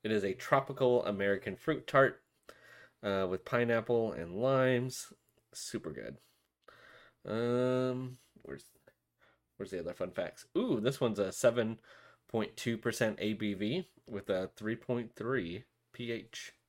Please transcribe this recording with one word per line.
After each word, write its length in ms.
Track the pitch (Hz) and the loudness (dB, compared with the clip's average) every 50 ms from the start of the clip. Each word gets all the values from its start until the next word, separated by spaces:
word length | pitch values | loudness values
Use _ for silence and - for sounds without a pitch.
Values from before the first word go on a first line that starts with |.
| - | 0
It 80 | 107 | 0
is 100 | 110 107 | 0 2
a 100 | 98 98 | 2 0
tropical 720 | 95 - - - 143 135 135 - 135 - 135 123 123 120 - | -2 -4 0 2 2 2 2 0 -2 2 4 6 6 4 4
American 500 | - 104 98 98 101 101 98 - 104 95 | 0 -2 0 2 2 2 0 -2 -8 -8
fruit 320 | - - - 151 - - - | -4 -2 -2 -2 -2 -4 4
tart, 340 | - 139 139 123 - - _ _ _ _ _ - - - - - - - - - _ _ | 6 6 6 6 4 -6 _ _ _ _ _ -20 -20 -20 -20 -20 -20 -20 -20 -20 _ _
uh, 240 | - 101 98 95 95 87 | -2 0 2 2 2 0
with 160 | 92 92 - | -2 -4 -2
pineapple 680 | - - 117 120 117 117 113 113 - 120 117 113 110 | 0 2 2 4 4 2 0 2 2 2 2 2 0
and 280 | 71 64 85 85 87 101 | -2 -6 -8 -6 -4 0
limes. 720 | 120 135 135 131 131 131 127 120 127 131 127 - - - - _ _ _ _ _ _ _ | 2 2 4 4 4 4 4 2 0 -2 -6 -8 -12 -14 -18 _ _ _ _ _ _ _
Super 380 | - - - - - - - 80 | -14 -12 -10 -8 -8 -6 -8 -8
good. 280 | 71 60 53 57 69 - _ _ _ _ _ _ _ _ _ - - - - - - - - - _ _ _ 98 | -10 -10 -10 -12 -12 -14 _ _ _ _ _ _ _ _ _ -20 -20 -20 -20 -20 -20 -20 -20 -20 _ _ _ -6
Um, 880 | 104 113 120 120 120 123 127 127 127 127 127 127 127 127 127 127 127 - _ _ _ - | -4 -2 0 0 2 2 2 2 2 2 2 0 -2 -4 -6 -8 -10 -14 _ _ _ -20
where's, 220 | - - - - - - _ _ _ - _ _ _ _ _ _ _ _ _ _ _ _ _ | -14 -14 -14 -14 -14 -20 _ _ _ -20 _ _ _ _ _ _ _ _ _ _ _ _ _
where's 160 | - 101 92 | -12 -10 -6
the 80 | 95 87 | -6 -6
other 120 | 82 85 87 | -6 -6 -6
fun 180 | - - 92 | -6 -6 -4
facts? 340 | - - 90 - - - - _ _ | -4 -4 -6 -6 -8 -14 -20 _ _
Ooh, 220 | 180 247 247 151 110 | -2 0 2 0 2
this 200 | 104 127 131 - | 2 0 2 2
one's 180 | 131 117 104 98 | 0 0 2 0
a 140 | 101 92 | -2 -2
seven 460 | - - - 120 113 120 113 110 113 - _ - - - - - - _ _ - | 0 4 4 4 4 4 0 0 -2 -8 _ -20 -20 -20 -20 -20 -20 _ _ -4
point 280 | - 113 104 - - | -2 -2 -2 -2 -6
two 220 | - - 123 117 107 | -6 -2 -2 -2 0
percent 380 | - 120 110 - 120 110 104 - | -2 -4 0 2 0 0 0 0
A 140 | 101 107 | -2 -2
B 220 | 110 98 107 104 101 | -2 0 -2 -2 -2
V 340 | 92 104 107 139 185 175 _ _ _ _ | -2 -2 -2 -2 -4 -6 _ _ _ _
with 240 | - 113 98 95 - | -10 -10 -8 -2 -2
a 200 | 98 92 95 95 _ | 0 0 -2 -4 _
three 200 | - 104 107 120 | -8 -6 -6 -6
point 340 | 120 - - 123 120 117 110 _ | -4 -4 -4 -4 -4 -4 -8 _
three 480 | - 110 120 135 123 90 82 87 104 - _ _ _ _ _ | -8 -4 -2 -2 -2 -2 -4 -8 -10 -12 _ _ _ _ _
P 200 | - - 120 117 | -12 -10 -6 -6
H. 400 | 117 107 - - - - - - - _ _ | -6 -6 -8 -12 -14 -14 -14 -14 -18 _ _